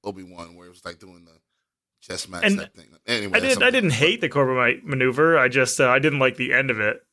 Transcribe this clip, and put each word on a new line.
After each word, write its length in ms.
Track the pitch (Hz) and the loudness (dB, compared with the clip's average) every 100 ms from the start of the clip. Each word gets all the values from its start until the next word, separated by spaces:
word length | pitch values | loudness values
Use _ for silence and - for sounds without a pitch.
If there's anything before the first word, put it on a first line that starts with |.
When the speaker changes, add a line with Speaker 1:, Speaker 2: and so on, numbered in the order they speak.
Speaker 1:
Obi-Wan, 500 | 104 95 90 90 85 87 | -12 -14 -18 -18 -20 -20
where 120 | 90 | -20
it 40 | |
was, 140 | 87 90 | -18 -16
like, 140 | 87 | -16
doing 260 | 95 87 85 | -20 -20 _
the 60 | 80 _ _ _ _ _ _ | _ _ _ _ _ _ _
chess 280 | - 95 - | -14 -12 -10
match 160 | 90 | -4
Speaker 2:
And, 160 | 208 196 | -2 -2
Speaker 1:
type 160 | - - | -6 -18
thing. 140 | _ 78 - | _ _ -4
Anyway, 220 | - 101 226 | -4 0 0
Speaker 2:
I 20 | |
Speaker 1:
that's 20 | |
Speaker 2:
did, 80 | 269 | 0
I 40 | |
Speaker 1:
something. 180 | 254 247 | 2 2
Speaker 2:
didn't 180 | 254 190 | 2 0
hate 280 | 117 156 233 | 2 0 0
the 80 | 151 | -2
Carbonite 540 | 143 131 127 123 127 | 0 0 2 0 -2
Maneuver. 560 | 147 135 127 127 160 160 | -6 0 0 2 2 4
I 80 | 127 | 4
just, 340 | 131 127 - | 2 0 2
uh, 80 | 131 | 2
I 80 | 127 | 4
didn't 220 | 147 143 | 2 0
like 180 | 131 127 | -2 -2
the 160 | 127 | -2
end 160 | 127 135 | -2 0
of 100 | 110 | -2
it. 180 | 107 117 _ | -2 -4 _